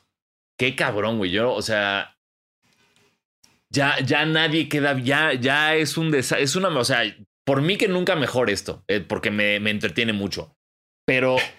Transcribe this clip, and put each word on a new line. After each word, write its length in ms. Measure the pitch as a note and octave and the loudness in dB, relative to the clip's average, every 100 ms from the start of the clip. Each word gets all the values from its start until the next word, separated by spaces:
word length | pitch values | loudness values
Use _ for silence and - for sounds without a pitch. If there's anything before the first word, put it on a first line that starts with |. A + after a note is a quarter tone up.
| _ _ _ _ _ - | _ _ _ _ _ -4
Qué 200 | C3 C3+ | -4 0
cabrón, 420 | D3 G#2 G#2 A2+ | -2 0 -2 -2
güey. 140 | F#2 | -2
Yo, 200 | G2 A#2+ | 0 0
o 80 | G#2+ | 0
sea, 560 | A2+ G#2+ G2+ G2 - _ _ _ _ _ _ _ _ _ _ _ _ _ _ _ _ | -2 0 0 -2 -4 _ _ _ _ _ _ _ _ _ _ _ _ _ _ _ _
ya, 260 | C#3 C#3 C#3+ | 0 0 0
ya 260 | C3 D3 D#3 | 0 0 2
nadie 440 | D#3 D#3+ D#3+ C#3+ | 2 2 0 0
queda, 280 | D3+ C#3+ C3+ | 0 0 0
ya, 340 | B2 C#3+ D#3 | 0 2 2
ya 420 | C3+ B2+ D3 D3+ D#3+ | 2 2 2 2 2
es 220 | D#3 - | 0 -2
un 140 | D#3+ | 0
desa-, 260 | D3 A2+ B2+ | 0 0 0
es 180 | C#3 E3+ | 0 0
una, 140 | F#3+ | 0
o 140 | D3 | 0
sea, 200 | A#2+ B2 A2 - G#2 _ - | 2 2 0 -6 -20 _ 0
por 160 | C#3 | 2
mí 140 | D3+ G3+ | 2 0
que 100 | G#3+ | 0
nunca 280 | F3+ F3+ F3 | 0 0 0
mejor 340 | B2 B2 A#2 | 0 0 0
esto, 320 | G2 - - - | -2 -6 -12 -4
eh, 120 | G#2 | -4
porque 300 | E2 G#2 A2 | -2 -4 -2
me, 280 | G#2 G#2 G#2 | 0 0 0
me 120 | G#2+ | 0
entretiene 420 | G#2+ G#2+ F2+ A#2 | -2 -2 -2 -2
mucho. 420 | G#2 G2 - D#2 _ _ _ _ _ - | -2 -4 -6 -12 _ _ _ _ _ -2
Pero 300 | C3 B2+ B2+ - | 2 2 2 -2